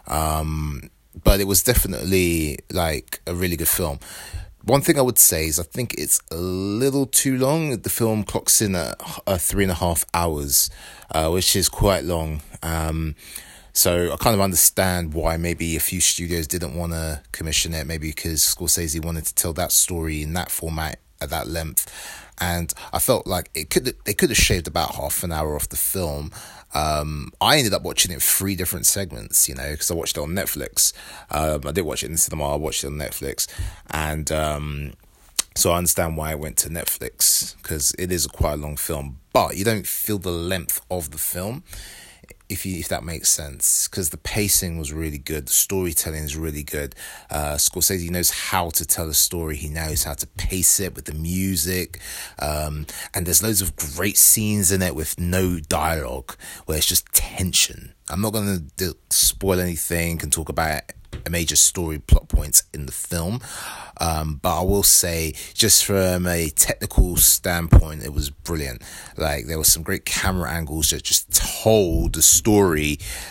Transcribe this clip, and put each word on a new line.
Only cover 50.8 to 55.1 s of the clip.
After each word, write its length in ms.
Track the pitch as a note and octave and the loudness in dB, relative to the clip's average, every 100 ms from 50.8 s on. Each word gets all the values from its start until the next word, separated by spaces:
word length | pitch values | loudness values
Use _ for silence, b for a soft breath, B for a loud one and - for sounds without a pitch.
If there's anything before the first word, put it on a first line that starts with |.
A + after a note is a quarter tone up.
| F#2 | 0
with 120 | - - | -6 -10
the 80 | |
music, 840 | D#2 D#2+ F#2 F#2+ F#2 E2 F#2 E2+ - B B B - | -6 -2 0 0 0 0 -2 -4 -10 B B B -6
um, 480 | D2 D2+ D2+ D2+ D2+ B B | -2 -2 -2 -4 -8 B B
and 120 | - F2 | -6 0
there's 160 | E2+ | 2
loads 200 | A2 G2+ | 2 0
of 120 | F#2+ - | 0 -4
great 420 | D#2 D2 G2+ - | -6 -2 0 6
scenes 520 | - - G#2+ G#2 F#2+ | 6 6 2 2 4
in 120 | F#2+ | 4
it 120 | F#2 | 2
with 240 | C#2+ E2 | 0 -4